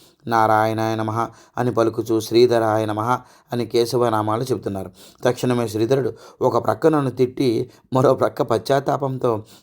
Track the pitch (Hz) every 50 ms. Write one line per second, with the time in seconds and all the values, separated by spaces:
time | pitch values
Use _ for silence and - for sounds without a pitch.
0 | _ _ _ _ - 113 117 113 110 110 107 107 110 110 110 110 113 110 110 110
1 | 110 107 107 117 113 110 - - - _ - - 123 123 107 110 113 113 113 120
2 | 110 113 113 113 107 - 110 117 123 113 117 117 113 110 107 110 110 107 104 107
3 | 107 120 127 123 - - - _ _ - 123 120 113 101 - 117 117 117 127 120
4 | 120 117 110 107 104 110 107 117 110 101 117 98 - 110 98 95 92 95 - -
5 | - - - - - 127 120 - - 127 123 123 117 107 104 107 113 113 135 139
6 | 123 110 - - - - - - 120 123 123 117 - 110 110 113 - 156 156 147
7 | 139 127 107 131 127 123 - - 143 123 110 120 127 - - _ _ - 123 131
8 | 127 127 131 - 123 113 - - 139 117 117 107 - - 135 139 135 - 139 139
9 | 143 135 131 123 127 123 110 107 107 - - -